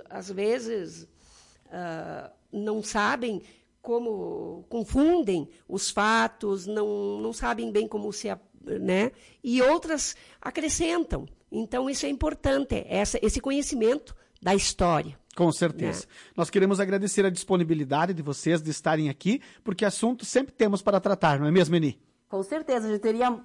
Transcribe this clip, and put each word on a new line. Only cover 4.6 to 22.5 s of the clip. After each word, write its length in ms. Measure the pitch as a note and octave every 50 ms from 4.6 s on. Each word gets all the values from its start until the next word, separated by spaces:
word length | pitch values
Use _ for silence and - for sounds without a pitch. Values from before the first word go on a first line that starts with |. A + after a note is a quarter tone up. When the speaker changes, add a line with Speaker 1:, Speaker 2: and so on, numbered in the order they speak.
| - -
Speaker 1:
confundem 800 | A#3+ A#3 G#3 - - C4 D4 D#4+ F4+ F4 C#4 G3 F#3 E3 C#3+ - - - _ -
os 220 | - G3 - -
fatos, 760 | - G#3 G#3 G#3+ A3+ A3+ A3+ A3+ - - A3 G3+ G3 G3 F3
não, 520 | G3 G#3+ G#3+ G#3 G#3+ G#3 G3+ G3+ G3+ G3+ G#3
não 120 | G#3+ A3+
sabem 400 | A#3 - B3+ A#3+ A#3+ G#3+ A#3 A3+
bem 160 | G3+ G#3 G#3+ G#3+
como 240 | - G#3 G3+ G#3+
se, 160 | G3 - - G#3
a-, 80 | F#3+ F#3 _ _ _ - -
né? 460 | - E3+ F#3 F#3+ F#3 F#3 F#3+ A3 C4 - - - - - _
E 180 | - B3 A#3+ B3+
outras 540 | B3 C4+ D#4 F4 - D#4+ D#4+ C#4 - - - - - - - -
acrescentam. 840 | - - - E4 D4+ D4+ - - E4+ E4 E4+ F4 D#4 - - C3+ - - - _ _ -
Então, 400 | - G#3+ A3+ G#3 - B3+ C4 C#4
isso 160 | C#4 - -
é 20 | C#4+
importante, 760 | C#4+ B3 - D#4 D4+ - - C#4 C4+ C#4 C#4 - - - - -
essa, 300 | - F#3+ G#3 - - -
esse 200 | - G#3+ - B3
conhecimento 760 | - C4+ C#4 C#4+ C#4 - D4+ A#3+ A3 A3+ C4+ D4+ - - - - _ _ _ -
da 140 | - F3+ G3+
história. 680 | G3 - - - - F#3+ F3 E3 D3 D3+ D#3+ C#3 - _ _ -
Speaker 2:
Com 160 | - F3 E3
certeza. 500 | D3+ - E3+ E3 - D#3+ E3 D#3+ D3+ -
Speaker 1:
Né? 60 | - - - - - - -
Speaker 2:
Nós 140 | - - -
queremos 280 | - G3 F#3+ G3 G3+ F#3
agradecer 460 | G3+ F#3+ G3 G3 G3+ F#3+ - G#3 G3
a 60 | F#3+
disponibilidade 840 | F3+ - - - F#3+ F3+ F3 D#3+ E3+ D#3 D3 C3 C#3 D3+ E3 F3+
de 80 | F#3+ D#3+
vocês 380 | C#3+ D3 C#3 - - D#3 E3+ E3
de 80 | D#3 D#3
estarem 380 | D3 - - E3 D#3+ D#3 D#3 D3
aqui, 320 | C3 - - F3 A#3 C#4+ - - - - -
porque 200 | A3 F#3 - G#3+
assunto 400 | G3+ - - A3 A#3 B3+ A#3+ -
sempre 260 | - - B3+ C4+ -
temos 300 | - - A3 G#3 G3 F#3+
para 180 | - G#3+ G3+ F#3+
tratar, 380 | - G3+ G3 - - D#3+ C#3+ C#3
não 60 | D3
é 40 | D3+
mesmo, 240 | E3+ F#3+ F3 D3 F3
Eni? 240 | E3+ D#3 C#3 - _ _ _ _ _ _ -
Speaker 3:
Com 140 | - G3
certeza, 440 | G3 G3